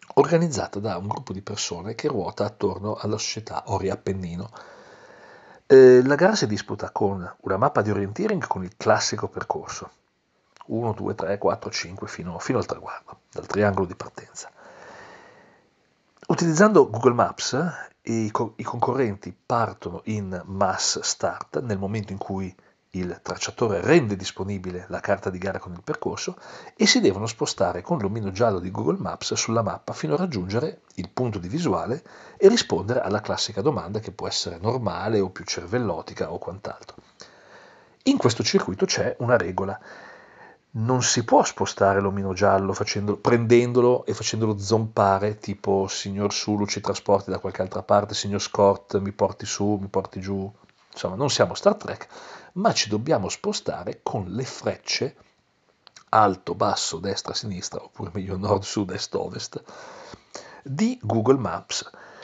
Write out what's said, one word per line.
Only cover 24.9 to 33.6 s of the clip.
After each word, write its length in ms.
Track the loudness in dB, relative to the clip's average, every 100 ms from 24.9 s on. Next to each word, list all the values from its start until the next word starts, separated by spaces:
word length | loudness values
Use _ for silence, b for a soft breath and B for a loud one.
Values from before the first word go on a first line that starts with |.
| -6
carta 280 | -2 -2 -2
di 80 | -6
gara 220 | -6 -8
con 140 | -10
il 100 | -12
percorso 540 | -10 -6 -6 -6 -8 -10 B B B B
e 120 | 4
si 140 | 6
devono 240 | 4 2 -2
spostare 560 | -4 -4 0 -2 -2
con 160 | -4 -2
l'omino 340 | -2 -4 -4
giallo 280 | 0 2 2
di 120 | -4
Google 260 | -2 0 0
Maps 340 | -2 -6 -6
sulla 280 | -4 0 0
mappa 300 | 0 -4 -10
fino 200 | -6 -2
a 40 | -2
raggiungere 640 | -2 -4 -2 -2 -4 -6 _ -12
il 140 | -8
punto 280 | -4 -4 -4
di 120 | -6
visuale 520 | -4 -2 -2 -2 -6 -10 B B B
e 100 | 6
rispondere 540 | 6 2 0 0 0
alla 180 | 0 -2
classica 400 | -2 -4 -4 -2